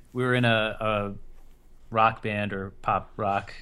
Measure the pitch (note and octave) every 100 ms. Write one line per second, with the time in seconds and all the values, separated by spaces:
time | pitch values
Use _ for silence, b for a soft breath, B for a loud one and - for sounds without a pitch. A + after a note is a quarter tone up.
0 | - B2 B2+ B2 A#2+ A2+ A2 G#2 A2 G#2+
1 | G2+ G2 - - - - - - - A2+
2 | A2 A2 A2 G#2 G#2 G2 G2 - - G2
3 | - - G2+ G2 G2+ -